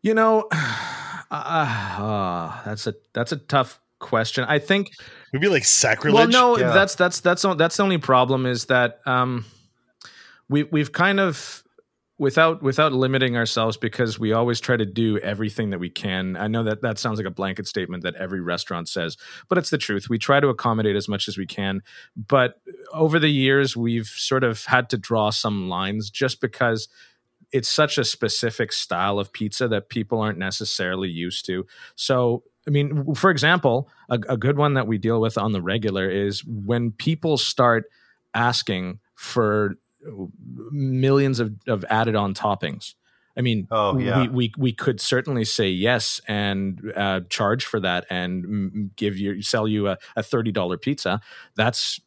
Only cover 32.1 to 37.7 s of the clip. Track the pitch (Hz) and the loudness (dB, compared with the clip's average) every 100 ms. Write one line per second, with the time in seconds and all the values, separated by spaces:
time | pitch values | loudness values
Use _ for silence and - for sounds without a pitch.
32.1 | 127 123 120 _ _ - 143 143 156 143 | 2 2 0 _ _ -2 0 0 -2 -2
33.1 | 147 190 156 151 175 143 120 135 _ - | 2 2 4 4 4 4 2 -2 _ -4
34.1 | 123 104 123 123 143 147 135 110 110 113 | -4 -2 0 0 2 2 2 0 0 0
35.1 | 113 113 110 104 98 87 101 107 95 95 | 2 0 0 -2 -2 -2 -2 -2 -2 0
36.1 | 95 101 98 - 107 98 120 117 104 - | 0 -2 -4 -8 -8 -2 0 -2 -2 -2
37.1 | 160 165 175 - - 120 | 0 0 0 0 4 4